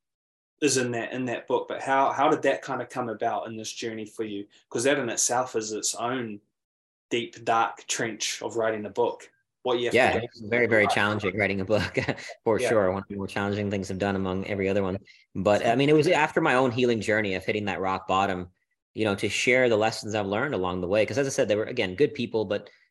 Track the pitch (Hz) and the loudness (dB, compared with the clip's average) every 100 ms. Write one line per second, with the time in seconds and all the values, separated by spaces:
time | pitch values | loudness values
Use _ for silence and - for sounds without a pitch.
0 | _ _ _ _ _ - 147 131 120 120 | _ _ _ _ _ 0 2 2 0 -2
1 | 110 123 127 113 - 127 - - 131 135 | -4 -4 -4 -4 -2 -2 -2 -6 0 2
2 | 135 120 151 156 139 - - 127 120 135 | 2 2 2 2 2 0 -4 -8 -6 -6
3 | 120 107 117 107 113 113 110 - 117 110 | -6 -4 -2 -2 -6 -10 -10 -8 -8 -8
4 | 107 - 110 101 101 _ - 120 131 143 | -10 -8 -8 -8 -10 _ -8 -2 0 0
5 | 120 101 - 123 127 117 107 107 - 101 | -2 -2 0 0 -2 -4 -4 -4 -4 -4
6 | 117 131 117 104 _ _ _ _ _ _ | -4 -4 -6 -10 _ _ _ _ _ _
7 | - 120 117 - 117 113 107 - - - | -4 -4 -4 -6 0 2 0 -4 -8 -4
8 | 113 107 - - 113 113 110 107 104 110 | -4 -4 -6 -6 -6 -2 -2 -2 -4 -2
9 | 120 - - _ _ _ 127 120 117 113 | -2 -2 -14 _ _ _ -2 0 2 4
10 | 117 110 120 - 104 120 117 110 101 117 | 4 2 -4 -10 -2 0 4 4 4 4
11 | 104 104 101 98 98 98 95 104 90 - | 2 2 -2 0 0 0 0 0 0 -2
12 | 120 - - - 117 104 120 110 92 98 | -4 -4 -8 -4 0 2 2 4 2 0
13 | 98 101 95 104 101 101 101 101 92 92 | -4 -8 -6 -4 -2 -2 -2 -2 -4 -2
14 | 101 98 95 92 95 101 95 101 95 95 | 0 0 -2 -2 -4 -2 0 0 0 -4
15 | - - _ 98 95 104 117 120 139 156 | -8 -20 _ 0 2 4 4 4 6 6
16 | 151 156 151 - 160 127 131 117 120 113 | 6 4 2 2 4 4 4 2 2 2
17 | 104 107 104 92 - 104 101 87 95 92 | 2 0 0 -2 -2 -4 -2 -2 -2 -2
18 | - 95 98 90 90 _ _ _ _ - | 0 2 2 0 -6 _ _ _ _ -2
19 | 107 98 104 - 127 127 127 107 107 - | 0 0 -2 0 2 4 4 4 2 -2
20 | 110 107 98 101 147 110 92 90 87 107 | -4 -4 -2 -2 -2 -2 -2 -2 0 2
21 | 104 117 135 135 110 104 110 123 95 92 | 2 0 -2 0 0 0 -2 -4 -2 2
22 | 143 143 117 110 98 101 - _ _ | 0 0 -4 -2 -2 -4 -6 _ _